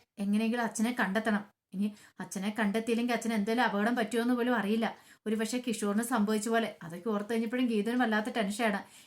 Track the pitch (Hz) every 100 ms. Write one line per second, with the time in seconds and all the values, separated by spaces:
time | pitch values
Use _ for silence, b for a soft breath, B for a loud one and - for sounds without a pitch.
0 | _ - 202 208 226 240 226 226 226 247
1 | 190 196 220 208 - _ _ 190 208 208
2 | B - 180 - 196 214 208 208 226 226
3 | 240 233 233 226 202 233 233 202 208 247
4 | 220 233 240 247 240 240 196 226 220 B
5 | B B - 214 226 254 247 214 208 202
6 | 226 247 202 214 220 226 220 - 170 175
7 | 226 208 208 226 226 247 254 220 202 247
8 | 240 214 220 240 196 208 233 196 B B